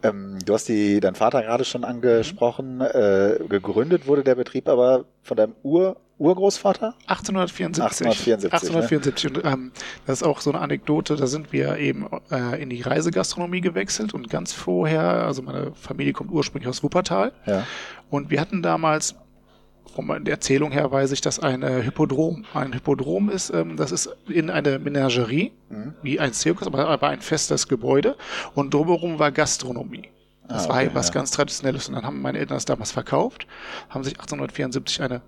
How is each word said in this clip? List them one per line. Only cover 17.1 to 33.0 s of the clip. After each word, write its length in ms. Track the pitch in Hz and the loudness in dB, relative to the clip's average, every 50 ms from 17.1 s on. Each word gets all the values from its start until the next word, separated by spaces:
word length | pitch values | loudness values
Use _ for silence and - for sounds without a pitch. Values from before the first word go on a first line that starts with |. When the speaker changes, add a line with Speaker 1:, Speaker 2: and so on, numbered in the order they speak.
| - 196 196 254 - - - | 0 0 0 0 -2 -6 -4
Speaker 1:
Ja. 160 | - - 95 - - - - - - - - - _ | -2 0 0 0 -4 -8 -12 -12 -14 -16 -18 -12 _
Speaker 2:
Und 200 | - 143 143 147 | -4 -4 -2 0
wir 100 | 147 143 | 0 -2
hatten 200 | 156 - - 185 | 0 0 -2 -2
damals, 540 | 170 175 165 160 160 160 156 156 - - - - - _ _ _ _ _ _ _ _ _ _ _ _ - - | 0 0 0 2 2 2 2 2 0 -4 -8 -10 -20 _ _ _ _ _ _ _ _ _ _ _ _ -14 -10
von 300 | - - 143 147 - 143 | -8 -4 -4 -4 -4 -2
der 100 | - 147 | -4 -4
Erzählung 380 | 151 - - 135 139 147 151 131 | -2 2 2 2 2 2 2 0
her 180 | 143 151 131 | 0 0 2
weiß 200 | 135 135 139 135 139 | 2 2 2 2 0
ich, 100 | - - | 0 -2
dass 160 | 147 135 - | -2 -2 0
ein, 240 | - 147 131 127 135 | 0 0 0 0 0
äh, 180 | 139 127 127 | 0 0 0
Hippodrom. 640 | 120 123 - - 156 139 139 131 160 165 175 151 214 - - | 0 -2 2 2 2 2 4 2 2 0 0 -4 -8 -8 -6
Ein 220 | 151 139 135 - | -4 -4 -4 -6
Hippodrom 560 | 127 - - 143 - 131 139 170 196 202 208 | -4 0 0 0 0 0 -2 0 2 2 2
ist, 180 | 202 185 - - | 0 -2 -4 -2
ähm, 280 | 180 170 165 165 160 | 0 0 0 -2 -2
das 160 | 156 156 139 175 | -4 -2 -2 -2
ist 180 | 170 - - - _ _ - | -4 -4 -4 -8 _ _ -2
in 220 | 151 165 156 160 | 0 0 0 2
eine 280 | 185 156 147 147 135 135 | 0 0 2 2 0 0
Menagerie, 760 | - 143 143 143 135 131 120 123 123 107 123 151 196 294 - _ _ _ | -2 -2 0 2 2 2 2 2 0 2 0 0 0 -2 -4 _ _ _
Speaker 1:
Mhm. 240 | - 107 107 131 156 - - | -12 -10 -10 -12 -12 -10 -6
Speaker 2:
wie 180 | 143 139 - | -4 -2 0
ein 140 | 160 135 113 | 0 -2 -2
Zirkus, 320 | - - 156 175 196 - | 0 0 0 0 0 -2
aber, 200 | 185 151 135 143 | -4 0 0 2
aber 220 | 165 156 139 - 143 | 2 2 2 2 0
ein 140 | 143 135 - | 0 -2 -4
festes 440 | - 160 151 - - 151 135 - | -2 -2 0 0 0 0 -2 0
Gebäude. 500 | - 139 117 113 131 135 143 156 226 285 - - - - - - - - | 0 -2 -2 2 4 4 4 4 2 0 -2 -8 -10 -10 -10 -10 -4 -2
Und 200 | - 143 139 143 | -2 0 2 2
drumherum 440 | 147 151 165 175 165 170 175 165 151 | 2 4 4 2 2 2 -2 0 2
war 140 | 151 147 139 | 2 2 4
Gastronomie. 760 | 151 151 135 - - - 127 123 123 127 - 123 - - - _ _ _ _ _ _ _ - | 2 2 2 0 -4 -4 -6 -6 -8 -8 -10 -12 -14 -16 -18 _ _ _ _ _ _ _ -8
Das 180 | 120 110 92 | -4 -2 0
Speaker 1:
Ah, 20 | 80 | 2
Speaker 2:
war 80 | - | 4
Speaker 1:
okay, 100 | 127 131 | 4 2
Speaker 2:
eben 80 | - - | 2 2
was 140 | 135 123 - | 0 0 0
Speaker 1:
ja. 60 | - | 0
Speaker 2:
ganz 160 | 143 139 135 | -2 -2 -2
Traditionelles. 580 | - - 143 - - - - 135 131 135 - - | 0 0 0 -2 -2 -4 -2 -2 -2 -2 -4 -6
Und 60 | 131 | -6
dann 100 | 127 113 | -6 -6
haben 160 | 131 143 139 | -6 -6 -4
meine 180 | 135 135 135 151 | -4 -4 -2 -4
Eltern 180 | 147 131 139 | -4 -4 -4
das 100 | 131 - | -6 0
damals 240 | - 139 - 113 - | -2 -2 -2 -2 -4
verkauft, 560 | - - | -4 -6